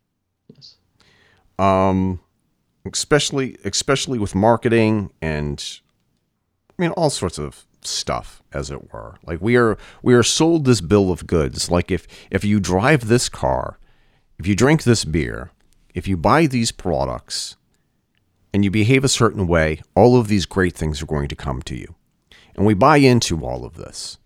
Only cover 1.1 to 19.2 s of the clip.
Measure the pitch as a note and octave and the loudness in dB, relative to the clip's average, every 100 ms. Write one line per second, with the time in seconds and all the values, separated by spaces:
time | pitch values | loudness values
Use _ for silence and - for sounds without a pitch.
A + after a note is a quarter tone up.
1.1 | _ _ _ _ - F#2+ F#2+ F#2+ F#2+ F#2+ | _ _ _ _ -2 2 2 2 2 -2
2.1 | F2+ - _ _ _ _ _ - - - | -4 -12 _ _ _ _ _ -12 -10 0
3.1 | D3 - C#3 B2+ - G2+ - - C3+ - | 0 0 -4 -8 -10 -8 -6 -2 -4 -2
4.1 | B2 G2 F#2+ A2 A2+ A#2+ A2+ A2 A2 F#2+ | -6 -4 0 2 2 2 2 2 0 -6
5.1 | - D#2+ D2+ D2 D2 - - _ _ _ | -8 -6 -4 -6 -8 -12 -16 _ _ _
6.1 | _ _ _ _ _ _ - E3+ F3+ D#3 | _ _ _ _ _ _ -4 -4 0 -2
7.1 | - F#2 - D2 - _ _ - - - | 0 -4 -6 -10 -12 _ _ -10 -8 -4
8.1 | A#1+ - - _ D2 C#2 C#2 - A1 A1+ | -6 -8 -18 _ -10 -10 -12 -14 -16 -18
9.1 | - - E2 G#2 B2 A#2 G2 - - - | -18 -10 -6 0 2 2 0 -8 -4 4
10.1 | B2 A2 - D#3+ E3+ C3 A#2 E2 G#2 F#2+ | 4 4 2 2 2 2 2 4 2 4
11.1 | E2+ D#2+ E2+ C#2 G#1+ - F2 - F2+ - | -2 -2 -2 -2 -4 -2 -2 0 -4 -6
12.1 | - - F#2+ G#2 G#2+ F2 F#2 A#2+ D#3 A2 | -20 -6 -4 0 0 2 0 2 2 2
13.1 | A#2+ - - C2 B1+ - - - _ _ | 0 0 -4 -4 -2 -6 -14 -20 _ _
14.1 | _ _ - E2+ G2 B2+ D#3 A#2+ A2+ D#2+ | _ _ -8 -2 2 4 4 2 0 0
15.1 | D#2+ A#1+ A1 - _ _ _ _ F2+ G2 | -4 -4 -8 -14 _ _ _ _ -10 -6
16.1 | F#2 F#2+ C#3+ D#3+ B2+ A2+ - F#2 C#2+ C2+ | 0 2 4 2 0 -4 -4 -4 -2 -4
17.1 | A#1+ - - - - _ _ _ _ _ | -6 -10 -12 -12 -16 _ _ _ _ _
18.1 | _ _ _ _ G2+ G2+ G#2 G#2+ C3+ C3+ | _ _ _ _ -2 0 2 2 2 2
19.1 | - | 0